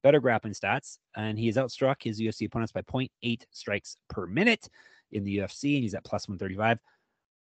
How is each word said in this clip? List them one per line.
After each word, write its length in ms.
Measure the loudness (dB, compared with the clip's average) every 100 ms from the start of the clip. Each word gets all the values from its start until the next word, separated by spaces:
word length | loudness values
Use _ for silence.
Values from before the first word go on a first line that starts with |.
Better 160 | 6 6
grappling 340 | 6 2 0
stats, 460 | -4 -2 -2 -4 -16 _ -6
and 240 | -4 0
he 80 | 0
has 80 | 2
outstruck 480 | 0 0 0 2
his 180 | -2 -2
U 80 | -2
F 60 | -2
C 100 | -4
opponents 260 | -2 -4
by 120 | -4
point 280 | -4 -4 -4 -6
eight 240 | -4 -4 -6
strikes 480 | -14 -4 -4 -4 -16 -10
per 180 | -8 -2
minute 420 | 2 4 2 -2 -20 -20 -20 _
in 100 | -6
the 80 | -2
U 120 | -2
F 80 | -2
C, 260 | -2 0 2
and 60 |
he's 120 | 0 -4
at 100 | -6
plus 240 | -6 -6
one 80 | -6
thirty-five. 400 | -6 0 2 2 -2 _ _ _ _ _